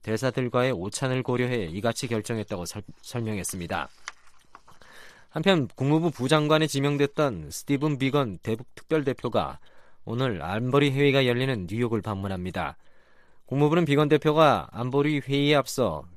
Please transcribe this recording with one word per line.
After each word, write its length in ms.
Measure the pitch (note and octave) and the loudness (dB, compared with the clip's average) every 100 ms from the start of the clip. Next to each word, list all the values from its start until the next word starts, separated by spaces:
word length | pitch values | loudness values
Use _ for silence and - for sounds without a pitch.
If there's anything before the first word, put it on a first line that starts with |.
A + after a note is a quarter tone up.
대사들과의 680 | - A2 B2+ B2 B2 B2 B2+ | -4 -2 -2 -2 -2 0 0
오찬을 500 | C3 F#3+ - C3 B2+ | -2 -4 -4 -2 -2
고려해 440 | B2 B2 B2 B2 F2 | 0 0 0 -2 -4
이같이 420 | F2 A2+ A#2 C3 | -2 -2 -2 -4
결정했다고 560 | A2+ G#2 A2+ G#2 F#2+ | -4 -4 -6 -4 -8
설-, 180 | F2 - - - | -8 -10 -14 -18
설명했습니다. 840 | - B2 A2 G#2+ - F#2+ E2+ F#2 D2 - - - - - - - - - - - - - - | -10 -6 -4 -4 -6 -8 -6 -6 -6 -12 -18 -16 -20 -20 -20 -20 -20 -20 -20 -20 -20 -20 -10
한편 400 | D#3 D#3+ F#3 B2 - | 0 4 4 2 0
국무부 340 | C3+ D#3 E3+ | 2 4 2
부장관에 560 | - B2 D#3 D3+ D#3 D#3 | 0 2 4 4 2 2
지명됐던 840 | C#3 C#3 C#3+ C#3+ - D3 F#2 G#2 | 0 0 2 0 2 0 -2 -10
스티븐 480 | - - C#3 D3+ C#3 | -12 -2 0 0 0
비건 400 | C3+ C#3+ B2+ F2+ | 2 2 0 -4
대북 360 | - A2 - | -6 -6 -6
특별대표가 840 | - - D#3 C#3 B2+ B2+ A2+ D2 - - - - - - | -18 -2 0 0 -2 -2 0 -2 -6 -18 -20 -20 -16 -8
오늘 360 | A#2 C3 F#2 | -2 -2 -2
안보리 480 | D2+ G#2 B2 C#3 C#3+ | -4 -4 2 4 4
회의가 340 | C3+ C#3+ C3+ B2+ | 4 4 4 2
열리는 400 | A#2+ C3 A#2+ F2 | 2 0 -2 -4
뉴욕을 300 | A2 A#2+ A2 | -2 0 -2
방문합니다. 760 | G2+ G2 G2 F#2+ F2+ F3+ D3+ - - - _ - - - | -2 -4 -4 -4 -6 -4 -6 -8 -20 -20 _ -20 -20 -20
국무부는 400 | - C3+ D3 E3 | -6 2 4 4
비건 240 | E3 C#3+ D3+ | 4 2 4
대표가 600 | D3+ D#3 D3+ D#3 G#2+ - | 4 4 4 6 4 0
안보리 480 | G2+ B2+ C#3 D3 D3 | -6 -2 0 0 -2
회의에 340 | C3 C#3 C#3+ | -2 0 4
앞서 540 | D3 C3 - A2+ D#2 - | 2 2 0 0 -2 -10